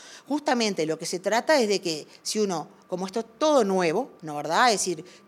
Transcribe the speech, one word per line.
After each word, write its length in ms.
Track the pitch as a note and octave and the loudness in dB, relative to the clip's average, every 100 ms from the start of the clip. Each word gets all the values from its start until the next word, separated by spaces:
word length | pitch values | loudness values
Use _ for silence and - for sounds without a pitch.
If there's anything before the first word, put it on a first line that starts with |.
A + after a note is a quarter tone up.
| - - - | -20 -16 -6
Justamente 560 | D4 D4+ B3 G#3+ F#3 | -4 0 2 2 0
lo 140 | D#3 D#3 | -2 -4
que 80 | E3 | -6
se 140 | F3+ | -6
trata 380 | F#3+ A3 B3 D4+ | -2 0 2 2
es 80 | G#3+ | 4
de 120 | G3 | 0
que 280 | F3 D#3 C#3 - | -2 -6 -10 -14
si 160 | - G#3+ | -6 -2
uno, 280 | G3+ E3 C#3 - - | 0 -2 -6 -14 -10
como 180 | - F#3+ | -8 -6
esto 140 | A#3 | -6
es 60 | A3+ - | -8 -2
todo 240 | D#4 C#4+ | 2 4
nuevo, 480 | G3+ F#3+ E3+ F3 C#4 - | 4 2 2 0 -4 -10
¿no 120 | D#3 | -12
verdad? 380 | D3 D3 F3+ B3 | -8 -2 2 4
Es 80 | G3 | 2
decir, 240 | F#3+ D#3+ - - | -2 -6 -10 -20